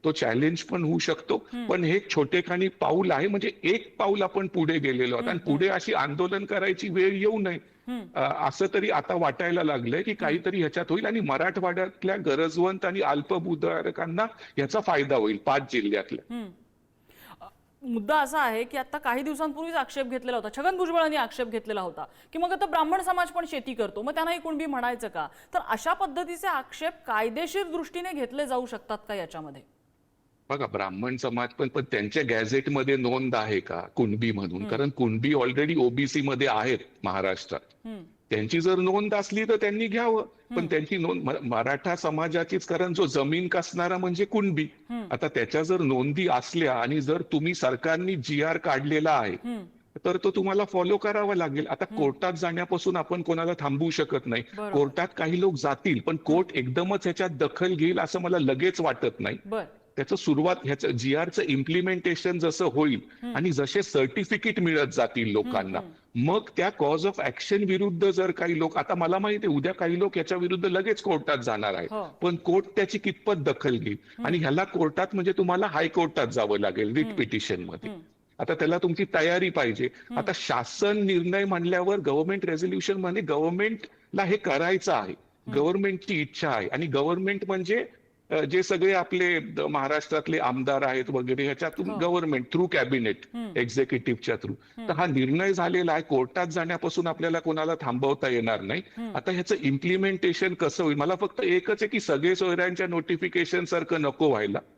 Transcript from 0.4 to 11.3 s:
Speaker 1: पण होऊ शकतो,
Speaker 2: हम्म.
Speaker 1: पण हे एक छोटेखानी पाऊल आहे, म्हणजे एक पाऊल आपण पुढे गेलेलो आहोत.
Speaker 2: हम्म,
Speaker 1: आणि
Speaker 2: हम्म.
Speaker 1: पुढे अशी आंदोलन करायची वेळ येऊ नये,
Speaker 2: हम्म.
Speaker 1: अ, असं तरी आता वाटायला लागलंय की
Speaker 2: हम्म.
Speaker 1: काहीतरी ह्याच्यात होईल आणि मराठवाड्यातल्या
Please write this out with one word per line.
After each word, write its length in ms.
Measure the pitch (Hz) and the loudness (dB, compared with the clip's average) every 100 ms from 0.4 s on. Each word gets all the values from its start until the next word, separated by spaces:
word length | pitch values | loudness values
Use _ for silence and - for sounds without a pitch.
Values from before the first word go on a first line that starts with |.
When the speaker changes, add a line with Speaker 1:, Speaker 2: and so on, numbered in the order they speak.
| 151 170 | 2 0
Speaker 1:
पण 220 | - 180 | -4 -2
होऊ 160 | 156 165 | 0 0
शकतो, 480 | - 156 - - - | 0 -4 -2 -4 -2
Speaker 2:
हम्म. 120 | 240 226 | -8 -2
Speaker 1:
पण 180 | - | 0
हे 120 | 165 190 | 2 2
एक 140 | 208 | 2
छोटेखानी 580 | 160 143 180 175 180 190 | 0 2 2 0 0 0
पाऊल 440 | - 147 165 190 | 0 2 2 2
आहे, 160 | 139 190 | 2 2
म्हणजे 240 | 202 220 - | 0 -2 -2
एक 340 | 156 226 - - | 0 0 -2 -2
पाऊल 240 | 208 202 | 0 2
आपण 260 | 185 196 190 | 0 0 -2
पुढे 300 | 175 160 165 | 0 2 2
गेलेलो 260 | 143 127 | 2 2
आहोत. 100 | 123 | 2
Speaker 2:
हम्म, 160 | 120 120 | 0 0
Speaker 1:
आणि 100 | 170 | -2
Speaker 2:
हम्म. 100 | - | 0
Speaker 1:
पुढे 160 | 143 185 | 2 2
अशी 240 | 185 220 | 2 0
आंदोलन 520 | 202 143 147 180 196 196 | 0 0 0 0 -2 -2
करायची 440 | 196 196 185 208 | -2 0 -2 -2
वेळ 240 | 175 190 | 2 2
येऊ 260 | 196 208 220 | 4 2 2
नये, 160 | 190 170 - _ - | -2 -4 -10 _ -10
Speaker 2:
हम्म. 140 | 247 180 - | -10 -8 -2
Speaker 1:
अ, 320 | 135 143 165 | -2 0 -2
असं 180 | - 190 | 0 0
तरी 160 | 202 196 | 0 0
आता 240 | 156 - 180 | 0 0 0
वाटायला 480 | 156 131 175 175 | 0 0 0 2
लागलंय 380 | 156 139 117 147 | 2 0 0 -2
की 100 | 214 | -2
Speaker 2:
हम्म. 140 | 214 156 | -2 -2
Speaker 1:
काहीतरी 340 | 160 185 190 | 0 0 0
ह्याच्यात 260 | 156 170 170 | 0 -2 0
होईल 160 | 175 - | 0 0
आणि 140 | 226 | 0
मराठवाड्यातल्या 960 | 156 | 0